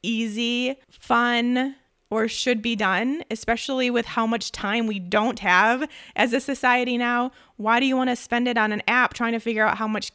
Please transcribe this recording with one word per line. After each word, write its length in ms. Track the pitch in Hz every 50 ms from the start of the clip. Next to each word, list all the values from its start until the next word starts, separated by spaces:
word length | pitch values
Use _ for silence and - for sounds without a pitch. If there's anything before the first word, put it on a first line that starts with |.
easy, 720 | - 190 233 220 226 226 202 220 240 233 240 240 254 254 277 - _ _
fun, 840 | _ - - - 240 233 240 240 240 233 240 240 247 247 262 277 269 _ _ _ _ _ _ _
or 180 | 214 220 220 220
should 340 | - - - 247 247 220
be 140 | 208 240 233
done, 480 | 202 220 190 190 180 226 254 285 330 - _
especially 580 | 233 220 - - 226 226 - - 269 262 254 247
with 160 | 247 233 226
how 200 | - - 240 226 226
much 240 | 226 226 - -
time 340 | - - - 196 208 233 233
we 140 | 220 214 196
don't 400 | 180 175 202 214 214 240 - -
have 480 | - 190 180 180 202 220 240 254 302 294 - - - - -
as 180 | - 240 254
a 80 | 233 277
society 560 | 269 - 277 - - 254 247 247 247 254 247
now. 360 | 240 240 240 240 240 247 254 - - - _ _
Why 240 | - 208 214 226 240
do 60 | 269
you 100 | 269 262
want 140 | 262 254 254
to 60 | 247
spend 300 | 240 - - 240 240 240
it 100 | 247 240
on 140 | 233 214 214
an 120 | 214 208 -
app 260 | - 233 254 254 - -
trying 180 | - 240 233
to 80 | 233 226
figure 260 | - 233 226 214 214
out 100 | 214 -
how 120 | 202 220 214
much 240 | 214 208 202 - _